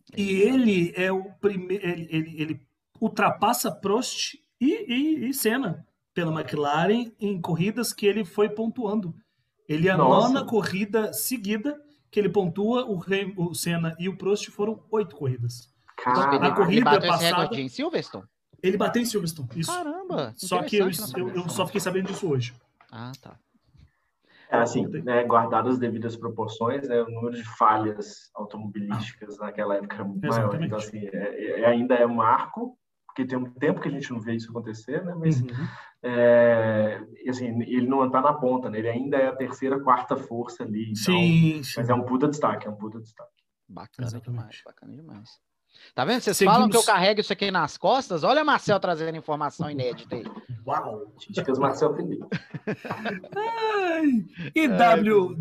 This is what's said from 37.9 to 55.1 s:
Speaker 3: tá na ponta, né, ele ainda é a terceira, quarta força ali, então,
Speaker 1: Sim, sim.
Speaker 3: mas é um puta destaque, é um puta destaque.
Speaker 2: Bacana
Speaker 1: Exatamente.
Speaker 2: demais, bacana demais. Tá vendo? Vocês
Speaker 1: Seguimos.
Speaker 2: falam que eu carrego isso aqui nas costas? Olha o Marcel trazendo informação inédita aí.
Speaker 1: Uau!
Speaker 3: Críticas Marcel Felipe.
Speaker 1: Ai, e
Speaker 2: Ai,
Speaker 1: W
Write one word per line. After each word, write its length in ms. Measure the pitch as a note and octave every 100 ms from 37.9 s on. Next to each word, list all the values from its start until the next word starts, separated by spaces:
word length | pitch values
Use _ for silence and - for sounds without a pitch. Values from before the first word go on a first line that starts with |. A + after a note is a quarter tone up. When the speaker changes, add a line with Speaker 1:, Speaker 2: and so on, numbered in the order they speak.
| C3+ B2+
Speaker 3:
tá 100 | B2+
na 120 | C#3+
ponta, 360 | D3 B2+ B2+ B2
né, 100 | G#2+
ele 100 | A2+
ainda 260 | A#2 C#3 C#3
é 100 | C3
a 60 | B2+
terceira, 440 | B2 - C3 C#3
quarta 380 | C3 B2+ - B2+
força 460 | - A#2 A#2 -
ali, 280 | A2+ G#2+ A2+
então, 240 | G#2 - F3+
Speaker 1:
Sim, 480 | E3+ E3 D#3+ D#3
sim. 100 | C3 -
Speaker 3:
mas 120 | A#2+
é 40 |
um 100 | B2
puta 240 | B2 B2+ D3
destaque, 400 | C#3+ B2 G#2 G#2+
é 20 |
um 60 | G#2
puta 240 | G#2+ A2
destaque. 320 | A2+ - - _ _ _ _
Speaker 2:
Bacana 400 | F#2 - - B2
Speaker 1:
Exatamente. 280 | A#2 A#2 A#2+
Speaker 2:
demais, 240 | A2 A2+ -
bacana 280 | - A2
demais. 360 | A#2+ D#3+ G#2 A2+ _ _ _ _ _ - -
Tá 80 |
vendo? 160 | C3+ B3
Vocês 160 | G#3+ F3+
Speaker 1:
Seguimos. 200 | G3 A#3
Speaker 2:
falam 120 | G#3+
que 60 | A3+
eu 80 |
carrego 380 | A3+ G3+ F#3 G#3+
isso 100 | G3+
aqui 180 | G3 G3+
nas 280 | F#3 D3+ -
costas? 480 | F3 B3+ C4 E3+ E3
Olha 180 | C#4
o 20 | D4+
Marcel 320 | B3 - G3+
trazendo 400 | F#3 E3 D#3+ D#3+
informação 540 | - D3+ D3 - D3+
inédita 460 | C#3+ B2+ A2+ A#2 B2
aí. 80 | A2 G#2 - A#2 A2
Speaker 1:
Uau! 460 | D3 C3+ G#2+ - -
Speaker 3:
Críticas 400 | - - - C3
Marcel 380 | C#3 - D3+ D3
Felipe. 320 | F2+ - - - - - - - B3 - A3 G3 - G4
Speaker 1:
Ai, 880 | A4 A4+ A4 G#4 F#4 D#4+ D#4 A#3+ F3 - E3 D#4+
e 60 |
Speaker 2:
Ai, 60 | D4+
Speaker 1:
W 680 | F#3+ A#3 A3 G#3